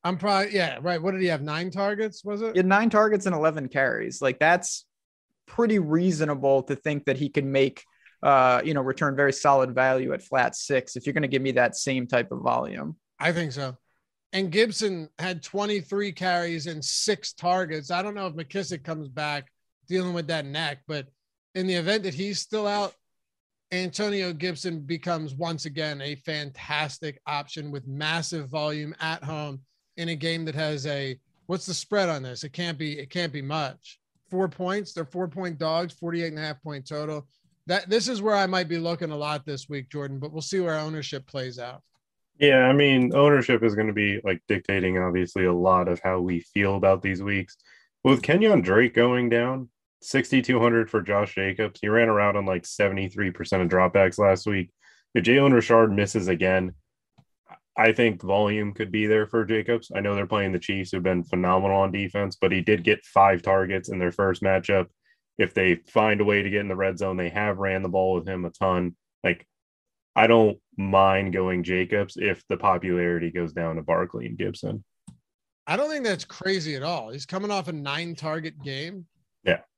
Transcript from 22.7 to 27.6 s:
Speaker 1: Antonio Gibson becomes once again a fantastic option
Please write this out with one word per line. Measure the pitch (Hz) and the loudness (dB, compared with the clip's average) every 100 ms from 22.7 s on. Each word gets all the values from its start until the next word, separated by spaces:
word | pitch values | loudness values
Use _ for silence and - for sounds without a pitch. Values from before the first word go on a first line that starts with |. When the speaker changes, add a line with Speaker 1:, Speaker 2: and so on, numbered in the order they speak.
| 208 196 _ _ _ _ _ _ _ _ | -2 -4 _ _ _ _ _ _ _ _
Speaker 1:
Antonio | 180 185 147 208 202 185 | -6 -6 -4 -4 -2 -4
Gibson | 160 180 156 185 165 | -4 -6 -6 -8 -8
becomes | 143 165 175 170 156 | -8 -8 -4 -4 -6
once | 135 170 165 160 | -6 -6 -6 -8
again | 143 156 143 | -6 -6 -6
a | 139 147 | -8 -10
fantastic | - 151 143 135 - 147 151 - 156 139 - | -8 -8 -8 -14 -6 -4 -4 -6 -10 -10 -8
option | 147 147 - | -8 -8 -12